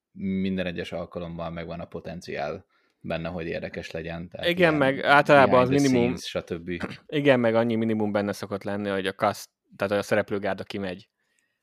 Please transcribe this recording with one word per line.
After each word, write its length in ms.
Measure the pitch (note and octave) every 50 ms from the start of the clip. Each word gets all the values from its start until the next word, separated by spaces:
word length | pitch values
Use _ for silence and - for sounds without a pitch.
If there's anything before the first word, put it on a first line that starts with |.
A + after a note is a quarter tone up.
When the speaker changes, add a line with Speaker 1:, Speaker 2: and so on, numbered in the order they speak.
| _ _
Speaker 1:
minden 540 | - F#2+ F#2+ G2 F#2+ F#2+ F#2+ G2 F#2+ F#2 F2+
egyes 260 | F2+ E2+ F2+ D#2 -
alkalommal 580 | F2 E2+ F2 - - F2 F2 E2+ E2+ E2+ E2+ E2
megvan 300 | E2+ E2+ E2 E2+ E2+ E2+
a 60 | E2
potenciál 800 | - - E2 - E2+ E2 F2 - - D2 - D2 D2+ D#2+ F#2 - _ _ _ _ _ _ _
benne, 300 | - F2+ E2 E2 E2 E2
hogy 160 | E2+ F2 E2
érdekes 440 | E2+ - - E2 F2+ - F2+ E2+ -
legyen. 380 | - E2 E2 E2 E2 E2+ F2 F2+
Tehát 180 | - - -
Speaker 2:
Igen, 100 | F3 F3 F#3
Speaker 1:
ilyen 140 | F3 E3 D#3 D3 C#3 C3+ C#3
Speaker 2:
meg 100 | C3 -
általában 560 | C3 C#3+ D3 C#3 - D3 C#3 C3 G#2+ C3 B2+
az 80 | B2+ B2
Speaker 1:
behind 160 | C#3 C#3 C#3+
the 80 | C3+ B2+
Speaker 2:
minimum 220 | A#2+ A#2+ A#2+ -
Speaker 1:
scenes, 300 | - - - - F2+ -
stb. 220 | - F#2 E2 E2+ F#2 F2 E2 - - -
Speaker 2:
<clears throat> 240 | - _ - D#3 D3+
Igen, 200 | C#3+ C#3+ C3 B2
meg 160 | A#2+ A2+ A2+
annyi 200 | A2+ A#2 A#2+ A2+
minimum 360 | A2 A2+ A2+ A2 G#2+ G#2+ G#2
benne 200 | G2+ G#2 G2+ G2+
szokott 320 | F#2+ - G#2 G2 G#2 F#2+ -
lenni, 260 | G#2 G2+ G#2 G#2 G2+
hogy 180 | G2 G2 F#2+
a 60 | F#2+ -
cast, 360 | - A2 G#2 G2 - - - _ _ _ _ -
tehát 180 | - G2+ G2 G#2
a 80 | G2+
szereplőgárda 600 | G2 - A2+ G#2 G2 - G#2+ G2+ G2+ G2 F#2+ F#2+ F#2+
kimegy. 460 | - - G2+ G2 F#2 F2+ G2 - _ _ _ _ _ _ _ _ _ _ _